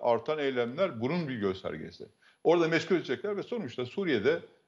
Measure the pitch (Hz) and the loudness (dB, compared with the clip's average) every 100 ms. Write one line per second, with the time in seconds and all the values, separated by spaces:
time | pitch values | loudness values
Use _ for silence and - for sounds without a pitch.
0 | 123 113 156 156 139 123 117 139 190 117 | 2 2 0 -2 0 0 0 0 -2 0
1 | 127 175 147 120 98 92 85 78 82 - | -2 0 -2 0 0 -2 -6 -8 -10 -14
2 | - _ _ _ 156 175 160 160 165 170 | -18 _ _ _ 4 4 4 2 2 0
3 | 131 120 202 202 - 240 131 - 123 202 | 0 -4 -4 -6 -4 -6 -6 -6 -6 -2
4 | 180 117 123 170 - _ | 0 2 4 2 -2 _